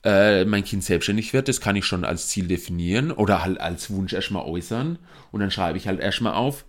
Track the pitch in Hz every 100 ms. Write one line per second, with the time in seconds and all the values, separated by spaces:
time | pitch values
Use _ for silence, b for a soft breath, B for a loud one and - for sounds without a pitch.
0 | - 98 104 101 98 104 101 101 - 87
1 | - 107 107 135 135 123 - 101 - 92
2 | 87 87 - - 90 87 - 87 87 104
3 | 151 156 104 98 90 92 82 85 - 98
4 | 95 92 95 95 73 85 85 113 147 170
5 | B B B 104 98 98 87 82 104 95
6 | 98 - 117 95 127 143